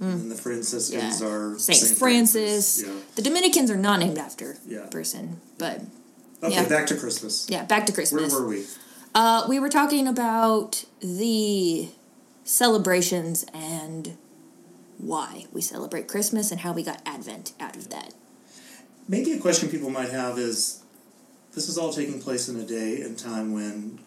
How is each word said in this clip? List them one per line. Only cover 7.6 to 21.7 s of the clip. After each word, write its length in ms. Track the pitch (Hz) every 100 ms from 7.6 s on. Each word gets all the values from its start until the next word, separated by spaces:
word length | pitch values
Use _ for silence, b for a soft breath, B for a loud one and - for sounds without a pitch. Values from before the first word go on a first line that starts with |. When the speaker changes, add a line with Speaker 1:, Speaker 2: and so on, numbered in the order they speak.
| -
Speaker 1:
back 200 | 208 208
to 60 |
Christmas. 400 | 190 - 151 156
Speaker 2:
Where 80 | 135
were 60 | 117
we? 160 | 101 98 - B B B 220
Speaker 1:
Uh, 300 | 226 226 226
we 120 | 269
were 100 | 277
talking 380 | 294 285 294 262
about 760 | 247 233 226 226 220 214 - - -
the 880 | 185 180 233 220 208 196 180 160 165 - - _ _ _
celebrations 1000 | - - 247 214 185 180 175 180 165 165 -
and 640 | 160 156 165 156 160 160 - - - - - - - - -
why 480 | 160 160 131 - -
we 100 | -
celebrate 460 | - - - 165 -
Christmas 440 | 202 208 220 202
and 100 | 170
how 100 | 175
we 100 | 170
got 180 | 170 - 151
Advent 480 | 139 104 110 - -
out 160 | 139 -
of 140 | -
that. 240 | 71 - - - - B B B B B _ -
Speaker 2:
Maybe 240 | 208 330
a 60 | 302
question 300 | 175 170 147
people 200 | 160 135
might 200 | 131 123
have 280 | 131 123 123
is, 420 | 120 110 - - - - _ _ - - _ -
this 140 |
is 80 | -